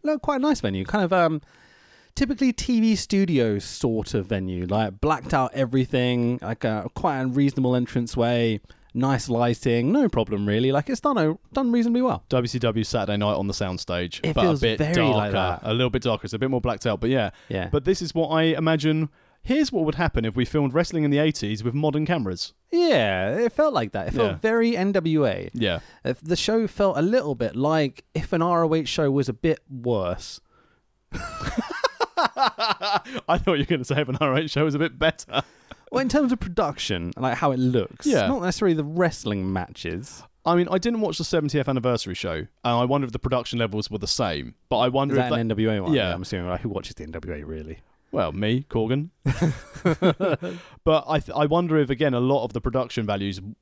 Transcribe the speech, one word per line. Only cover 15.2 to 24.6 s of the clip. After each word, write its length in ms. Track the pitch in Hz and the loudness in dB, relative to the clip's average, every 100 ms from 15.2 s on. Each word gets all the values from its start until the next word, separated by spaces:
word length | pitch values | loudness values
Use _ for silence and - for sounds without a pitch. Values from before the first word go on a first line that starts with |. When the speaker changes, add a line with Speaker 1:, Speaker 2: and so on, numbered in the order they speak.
| 104 | 0
Speaker 1:
that. 280 | 98 92 87 | 0 -2 -2
Speaker 2:
a 100 | - | -2
little 180 | 113 127 | 0 0
bit 120 | 123 | 0
darker. 220 | 123 107 | 0 -2
It's 80 | 98 | -4
a 40 | 107 | -4
bit 100 | 131 | -2
more 100 | 127 | 0
blacked 240 | 120 104 120 | -2 -2 -2
out, 140 | 101 | -2
but 80 | 113 | 0
yeah. 200 | 131 101 - - | 2 0 -6 -8
Speaker 1:
Yeah. 200 | 98 87 | -6 -2
Speaker 2:
But 140 | 147 | -2
this 180 | 139 190 | 0 -2
is 100 | 170 170 | -2 -2
what 120 | 156 | 0
I 120 | 160 | 2
imagine. 680 | 160 151 160 160 151 156 156 _ _ _ | 2 2 2 2 2 2 -2 _ _ _
Here's 280 | - 269 277 | -2 2 2
what 120 | 214 156 | 0 0
would 80 | |
happen 300 | 139 165 127 113 | 0 0 0 -2
if 80 | 110 | 0
we 80 | |
filmed 300 | 123 156 139 | 0 2 2
wrestling 300 | 143 170 165 | 2 0 0
in 60 | 147 | 2
the 60 | 143 | 4
eighties 440 | 156 147 104 107 | 2 0 -4 -2
with 80 | 117 | -2
modern 320 | 139 151 147 | 0 0 0
cameras. 480 | 156 170 101 90 - _ _ | 0 -2 -2 -6 -8 _ _
Speaker 1:
Yeah, 640 | 339 339 190 107 95 95 160 | 0 4 4 4 2 0 0
it 140 | 240 | 0
felt 200 | - 202 | 2 2
like 200 | 208 107 | 2 -2
that. 160 | 101 82 | -4 -4
It 20 | |
felt 220 | - 107 | 0 0
Speaker 2:
Yeah. 60 | 92 | 0
Speaker 1:
very 380 | 220 233 | 0 2